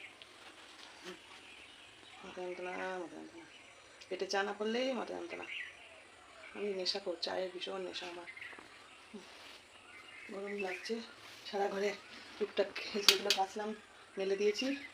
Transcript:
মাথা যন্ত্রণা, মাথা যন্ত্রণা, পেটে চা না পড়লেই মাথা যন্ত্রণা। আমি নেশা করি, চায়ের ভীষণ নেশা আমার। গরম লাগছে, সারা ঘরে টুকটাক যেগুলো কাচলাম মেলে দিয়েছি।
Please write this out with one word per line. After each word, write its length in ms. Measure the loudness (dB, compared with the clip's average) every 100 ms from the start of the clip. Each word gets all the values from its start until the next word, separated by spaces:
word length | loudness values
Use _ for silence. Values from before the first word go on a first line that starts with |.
| -10 -14 -16 -14 -14 -14 -14 -14 -14 -10 -10 -10 -10 -16 -14 -14 -16 -16 -18 -16 -16 -12
মাথা 160 | -8 -4 -2
যন্ত্রণা, 420 | 0 -2 0 0 0
মাথা 140 | -2 -6
যন্ত্রণা, 280 | -10 -12 -14 -16 -18 -18 -18 -12 -4
পেটে 180 | -2 2
চা 60 | 4 4
না 60 | 4
পড়লেই 280 | 4 4 4 2
মাথা 140 | 0 -2
যন্ত্রণা। 280 | -2 -4 -4 -4 -6 -10 -16 -16 -18 -18 -18 -16 -10 0
আমি 120 | 2 4
নেশা 200 | 4 2 2
করি, 140 | 0 0
চায়ের 240 | 2 0
ভীষণ 280 | -2 -4 -2 -2
নেশা 180 | -4 -6
আমার। 180 | -6 -8 -8 -8 -10 -12 -14 -16 -16 -12 -12 -10 -12 -12 -14 -16 -18 -16 -14 -12 -10 -6
গরম 240 | -2 0 2 2
লাগছে, 280 | 2 0 0 -2 -10 -12 -10 0
সারা 180 | 6 6
ঘরে 160 | 6 4 4 -6 -12 -6 0
টুকটাক 320 | 2 6 4 4 0 4 8
যেগুলো 240 | 8 8 6
কাচলাম 320 | 6 2 -2 -2 -6 -18 -8 0
মেলে 160 | 4 6
দিয়েছি। 240 | 6 6 4 2 -4